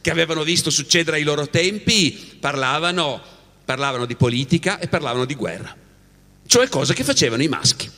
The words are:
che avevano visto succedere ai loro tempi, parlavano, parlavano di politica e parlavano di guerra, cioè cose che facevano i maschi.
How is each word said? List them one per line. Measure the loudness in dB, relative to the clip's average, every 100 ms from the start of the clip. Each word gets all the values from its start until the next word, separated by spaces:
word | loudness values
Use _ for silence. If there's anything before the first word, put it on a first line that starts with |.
che | -2
avevano | 0 0 0
visto | 0 0 0
succedere | -2 2 2 2 0
ai |
loro | 0 0 0
tempi, | 0 0 -2 0 2 2 -2 -18 -6
parlavano, | -4 -2 0 0 0 0 -2 -4 -10 -20 -20 _
parlavano | -6 -2 -2 -2 -4
di | 0
politica | 2 2 0 0 0 -4
e | -4
parlavano | -4 -2 -2
di | -2 -4
guerra, | -6 -8 -14 -18 -20 _ _ _ _ _ 2
cioè | 4 4
cose | 2 0
che | 0
facevano | 0 2 2 2
i | 0
maschi. | 0 -2 -2 -6